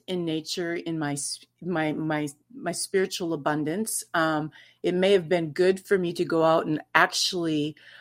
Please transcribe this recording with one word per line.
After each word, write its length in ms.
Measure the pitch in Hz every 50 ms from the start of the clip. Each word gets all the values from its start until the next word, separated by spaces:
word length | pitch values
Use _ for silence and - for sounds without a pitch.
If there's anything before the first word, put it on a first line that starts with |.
| _ -
in 180 | 185 180 170
nature, 500 | 165 156 160 156 - - 190 175 170 170
in 220 | 175 170 170 165 160
my 160 | 151 143 143
s-, 320 | 143 - - - - - - _ _
my, 300 | 165 175 180 160 156 151
my, 380 | 156 - 156 156 156 151 151 147 143 - _ _ -
my 160 | - - 175
spiritual 600 | 170 - - - - 196 185 - - - 190 165 165
abundance, 720 | 151 139 156 147 151 151 147 160 202 220 220 - - - - -
um, 380 | 170 160 160 156 151 156 151 - - - - _ _ -
it 100 | 175 175
may 180 | 180 185 196
have 160 | 202 190 170 151
been 240 | 185 170 165 156
good 340 | 143 - 180 185 190 190 -
for 120 | - 202 190
me 160 | 180 170 170
to 120 | - 175
go 180 | 147 165 165 160
out 220 | 160 160 165 -
and 160 | 170 156 147 - _ -
actually, 800 | 160 175 185 - - - - 196 180 170 160 156 151 147 151 156 - - - - -